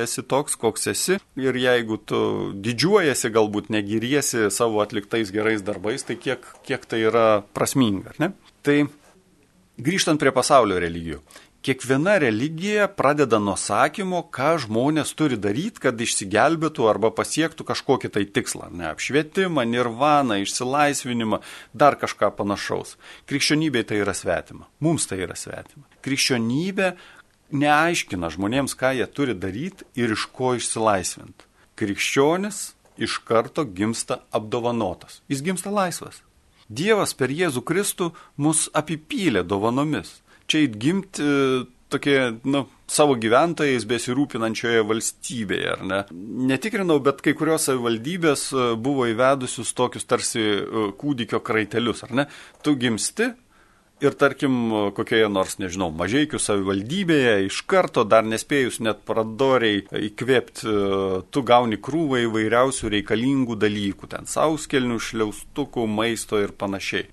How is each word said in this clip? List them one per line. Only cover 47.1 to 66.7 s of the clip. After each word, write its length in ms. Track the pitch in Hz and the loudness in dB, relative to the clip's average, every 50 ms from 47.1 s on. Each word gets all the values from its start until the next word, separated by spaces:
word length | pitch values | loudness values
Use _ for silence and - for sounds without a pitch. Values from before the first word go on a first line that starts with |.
| 139 - | 0 2
kai 140 | - 160 139 | 0 0 0
kurios 320 | - 156 156 160 156 - - | 2 0 0 0 0 2 0
savivaldybės, 800 | 131 127 117 117 117 110 113 147 180 185 165 156 139 135 - - 143 | 0 0 0 0 0 -2 -2 -6 -4 0 2 2 2 0 -2 -2 -2
e, 140 | 131 123 120 117 | 0 0 0 0
buvo 300 | 110 110 135 143 135 123 117 | 0 -2 -2 0 0 0 0
įvedusius 640 | 113 107 127 131 139 135 123 120 - - 113 - - | 2 2 4 4 4 2 0 -6 -6 -6 -8 -6 -2
tokius 300 | - 123 117 - 113 - | 0 -2 -2 -2 -6 -2
tarsi, 360 | - 123 113 104 - - 120 | 0 0 0 0 -2 -2 0
e, 480 | 110 107 104 98 - - - 110 107 101 98 | 2 2 2 0 -2 -2 -2 -2 -2 -2 -4
kūdikio 440 | - - 147 143 117 117 101 - 110 | -4 -4 -4 -2 -2 -2 -2 -4 -4
kraitelius, 640 | - - 117 110 107 101 - 113 120 117 95 - - | -2 0 0 0 0 0 -2 -2 -2 -2 -4 -4 -8
ar 80 | - 113 | -4 -2
ne? 140 | 131 143 - - - - - - _ - | -2 -2 -2 -6 -16 -20 -20 -20 _ 0
Tu 140 | 151 147 | 0 2
gimsti 560 | 131 120 127 113 101 - - - - 226 262 233 - _ _ _ _ _ _ _ _ _ _ _ _ 143 | 2 2 0 0 0 -2 -6 -2 -2 -2 -2 -2 -8 _ _ _ _ _ _ _ _ _ _ _ _ 0
ir, 140 | 139 139 - | 0 2 4
tarkim, 380 | 143 139 131 - - 135 131 123 117 113 110 107 104 101 98 | 2 2 2 2 0 0 2 2 2 0 0 0 0 0 -2
kokioje 320 | - 110 - 123 113 110 104 | -4 -2 0 2 4 4 4
nors, 260 | 101 95 95 90 - - | 2 0 -2 -2 -4 -6
nežinau, 300 | 98 92 85 98 95 85 78 | -8 -6 -4 -2 -4 -4 -2
Mažeikių 460 | 80 87 95 113 143 151 147 135 110 - | -4 -2 0 0 0 0 0 -2 -4 -2
savivaldybėje 920 | - 107 101 95 95 98 98 98 120 156 196 202 165 160 147 131 120 107 98 95 | 0 0 0 0 0 -2 -2 -4 -4 -4 -4 0 2 2 4 4 4 4 4 2
iš 160 | 98 - - - - | 0 -2 -6 -4 2
karto, 340 | 196 190 175 143 - 135 117 | 2 2 2 2 2 0 4
dar 220 | 101 110 110 107 | 6 6 6 6
nespėjus 540 | 110 113 110 - - 151 143 131 113 - - 117 | 4 -2 -4 -4 -2 0 0 0 0 -2 -4 -4
net 220 | 110 104 - - | -4 -4 -4 -6
pradoriai 760 | - 107 113 113 110 110 107 135 135 131 123 117 110 104 98 92 - - 107 101 104 | -4 -2 -2 -2 -2 -2 0 2 4 4 4 4 2 2 0 -2 -4 -6 -4 -4 -4
įkvėpt, 540 | - - 123 117 135 120 - - - - - | -6 -6 0 2 2 2 2 -2 -10 -8 -4
e, 120 | 113 107 101 101 98 98 98 98 95 92 92 90 | 0 0 2 2 2 0 0 0 0 -2 -4 -6
tu 200 | - - 143 123 | -4 -4 -4 4
gauni 320 | 113 120 120 123 117 107 101 | 6 6 6 6 4 0 -4
krūvą 460 | - - 131 165 165 143 131 123 117 | -4 -4 -2 -2 0 0 2 2 2
įvairiausių 680 | 117 107 110 110 110 113 120 127 135 127 - - 110 104 | 2 2 0 2 4 4 4 4 4 2 -2 -4 -2 -2
reikalingų 600 | 104 101 - 113 113 120 135 139 135 127 117 117 | -2 0 0 0 0 2 0 2 2 0 0 0
dalykų, 540 | 104 107 107 104 104 101 98 95 - - - | 0 0 0 0 0 -2 -4 -4 -6 -12 -12
ten 180 | - - - - | -12 -12 -10 -6
sauskelnių, 680 | - - 143 151 160 147 - - - 135 127 123 117 110 | -2 0 2 2 0 -2 -4 -2 0 0 0 0 -2 -4
šliaustukų, 880 | - - - 113 110 107 104 - - - - - 139 - - 127 117 | -4 -6 -2 -2 -2 -2 -2 -8 -16 -12 -6 -6 -6 -4 -2 -2 -2
maisto 560 | 107 107 107 110 117 113 104 - - 110 104 101 | 0 0 0 0 0 0 -2 -4 -2 0 0 0
ir 120 | 92 87 - | -2 -4 -6
panašiai. 500 | - 98 | -6 -6